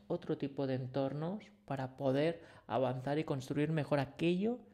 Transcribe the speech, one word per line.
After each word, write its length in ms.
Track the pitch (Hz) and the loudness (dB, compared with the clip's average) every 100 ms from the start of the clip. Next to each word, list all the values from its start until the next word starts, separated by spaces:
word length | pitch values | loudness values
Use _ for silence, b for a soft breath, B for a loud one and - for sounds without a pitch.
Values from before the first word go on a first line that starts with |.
| - | -6
otro 280 | 175 - 156 | -4 -2 -2
tipo 300 | 180 139 139 | -2 -2 0
de 80 | |
entornos, 760 | 131 131 139 135 143 160 208 - - | 0 -2 -2 -2 -2 -4 -4 -10 -14
para 320 | - 135 131 - | -6 -4 -4 -2
poder 460 | 139 135 156 165 B B - | 2 4 4 0 B B -2
avanzar 520 | 117 127 131 127 147 | 2 2 0 -2 -2
y 60 | |
construir 480 | 156 143 - 143 151 | 0 -2 -2 0 2
mejor 260 | 160 139 143 | 0 2 2
aquello 600 | 135 - 165 180 214 247 B | 0 0 2 4 2 -2 B